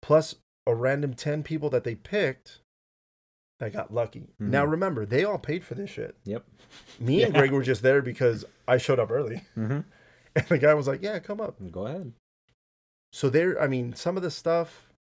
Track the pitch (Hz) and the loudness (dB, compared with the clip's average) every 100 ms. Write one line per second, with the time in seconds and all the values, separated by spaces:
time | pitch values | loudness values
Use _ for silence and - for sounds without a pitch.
0 | - 156 151 - _ _ - 117 127 139 | 6 4 4 -8 _ _ -2 0 2 0
1 | 147 123 147 151 147 156 147 127 120 113 | -2 -4 -4 -4 -4 -4 0 0 -2 -8
2 | - 208 165 131 - - _ _ _ _ | -6 -2 -2 -2 -14 -20 _ _ _ _
3 | _ _ _ _ _ _ 113 - - 110 | _ _ _ _ _ _ -10 -8 -6 -4
4 | 117 - - _ 104 135 147 160 190 135 | -4 -6 -18 _ -2 0 2 0 -2 -2
5 | 104 123 196 196 - 160 - 120 - - | -2 0 0 -2 -4 -6 -6 -10 -10 -10
6 | - - - 104 - _ - - - - | -12 -10 -8 -8 -10 _ -20 -20 -20 -6
7 | 117 151 233 160 135 139 127 120 127 139 | 0 4 4 6 4 4 2 2 4 4
8 | 127 123 127 110 - _ - 127 - 131 | 2 0 2 2 -8 _ 2 2 4 0
9 | 107 120 127 113 - - 110 143 - _ | 2 0 -2 -6 -10 -6 -4 -4 -6 _
10 | _ _ _ - - 160 143 151 135 139 | _ _ _ -4 0 4 6 4 2 -4
11 | 196 214 208 208 - - 95 82 104 165 | -4 -8 -8 -8 -8 -10 -14 -10 -8 -8
12 | 160 113 _ _ _ _ _ _ _ _ | -12 -16 _ _ _ _ _ _ _ _
13 | _ - 139 135 175 165 143 131 120 - | _ -4 0 2 0 0 0 0 -4 -6
14 | 175 185 180 - 170 170 165 - _ _ | -4 -4 -6 -6 -2 -2 -2 -10 _ _